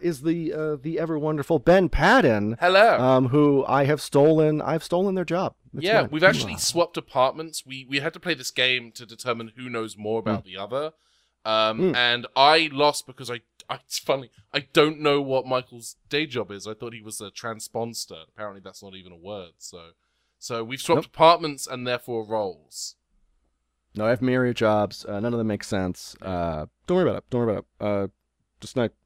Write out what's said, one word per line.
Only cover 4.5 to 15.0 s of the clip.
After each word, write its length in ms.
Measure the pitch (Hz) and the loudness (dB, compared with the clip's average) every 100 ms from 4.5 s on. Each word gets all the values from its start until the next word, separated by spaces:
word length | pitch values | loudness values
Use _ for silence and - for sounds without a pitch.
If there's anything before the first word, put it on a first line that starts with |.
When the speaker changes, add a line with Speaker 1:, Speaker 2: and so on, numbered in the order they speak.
| 151 | 0
Speaker 1:
I've 220 | - 156 | -2 -4
stolen 320 | - 175 196 185 | -2 -2 0 -2
their 100 | 165 | -2
job. 300 | 165 170 - _ | -4 -4 -8 _
It's 100 | 131 | -6
Speaker 2:
Yeah, 180 | 170 220 | 0 2
Speaker 1:
mine. 80 | 117 | 2
Speaker 2:
we've 120 | 156 | 4
actually 300 | 185 143 110 | 4 4 -2
Speaker 1:
Wow. 60 | - | -4
Speaker 2:
swapped 380 | - 165 165 165 | -2 0 0 -2
apartments. 680 | - 135 131 147 160 156 131 | -4 0 0 0 -10 -12 -12
We, 200 | 135 127 | -14 -6
we 100 | 139 | -4
had 140 | 151 | -4
to 60 | 170 | -6
play 140 | 180 | -6
this 180 | 151 127 | -6 -6
game 400 | - 127 127 117 | 0 0 0 -4
to 120 | - 117 | -18 -20
determine 460 | 113 127 117 113 107 | -10 -6 -6 -8 -14
who 140 | 127 | -10
knows 280 | 120 113 101 | -6 -8 -8
more 220 | 107 113 | -6 -4
about 220 | 110 104 | -2 -4
Speaker 1:
Mm. 40 | 90 | -6
Speaker 2:
the 120 | 92 | -12
other. 360 | 104 127 156 - _ _ _ _ | -8 -6 -8 -12 _ _ _ _
Um, 360 | 110 110 110 110 | -2 2 2 2
Speaker 1:
Mm. 160 | 180 123 | 0 2
Speaker 2:
and 320 | 120 120 120 131 | 2 0 -2 4
I 340 | 139 165 156 | 6 6 2
lost 340 | 139 147 - - | 0 0 0 -6
because 220 | 127 120 | -14 -12
I, 120 | 120 _ _ - | -12 _ _ -12
I, 60 | 131 - | -12 -8
it's 140 | - | -8
funny, 300 | - 139 127 _ _ | -2 -4 -4 _ _
I 60 | 143 143 | -6 0
don't 260 | 165 151 | 4 4
know 220 | 151 | 4